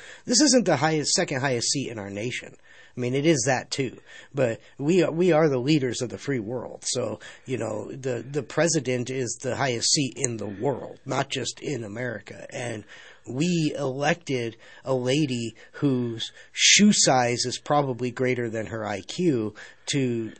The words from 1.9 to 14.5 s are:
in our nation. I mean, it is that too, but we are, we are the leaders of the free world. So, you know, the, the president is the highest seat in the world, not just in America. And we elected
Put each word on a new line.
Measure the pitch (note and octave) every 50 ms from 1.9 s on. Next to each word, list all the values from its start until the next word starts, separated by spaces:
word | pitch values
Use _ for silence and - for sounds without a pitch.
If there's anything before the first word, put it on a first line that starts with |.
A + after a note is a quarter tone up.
in | A#2 A2
our | G2 G2+
nation. | G2 G2+ A2 B2 - - - - - - - - - - - - -
I | B2+
mean, | B2 A#2+ B2+
it | C#3 C#3+
is | E3 E3 C3+ A2+
that | C#3 B2+ A#2 G2+ -
too, | - - C3 G#2+ - - - - - - - -
but | - C#3 C3 A#2 A2 - - - - -
we | C#3 D3+ F#3 F#3
are, | D#3+ C#3
we | C#3 E3 F3+ F#3
are | D#3 D3+ E3 D#3
the | C3+ B2
leaders | A#2+ C#3+ D#3+ D3 C3 B2 G#2+ -
of | B2+ G#2+
the | G2+
free | F#2+ - - C#3 B2
world. | G2 G#2 B2+ A#2+ G2 - - - -
So, | - - B2+ A#2 G#2+ - - - - - - -
you | C3 C3 A2+
know, | A2 A2 G#2+ G#2+ G2+ -
the, | - C3+ B2+ C3 B2 A#2 A2+
the | C3 C#3+ D3+
president | - - - D#3 D#3 E3+ D3+ D#3+ C3 C3 B2+ B2 A#2+ A#2+
is | C3 C3+ B2+ A2 - -
the | - B2+ A2+
highest | G#2 C#3 C3+ A#2+ A2+ - -
seat | - D#3+ C#3 B2 -
in | A2+ - A#2+ A#2 G#2+
the | G2+
world, | G#2 G2+ F#2 A2+ C#3+ B2 F#2+ - - - - -
not | C3+ C3 C3 C3+ -
just | - C3+ A#2+ - - -
in | - D#3 C#3+ A#2+ A2+
America. | G2+ G2+ A2+ B2+ B2 A2+ G2+ - - G#2+ - - -
And | - B2+ B2 A#2+ A2+ G#2+ G2 - - - - - - - - -
we | A#2+ C3 D#3+ F3+ F3 E3 D#3 D3 -
elected | - C#3+ C3+ B2+ C#3 C#3+ D3+ E3+ - - - C#3 B2 A#2 A2+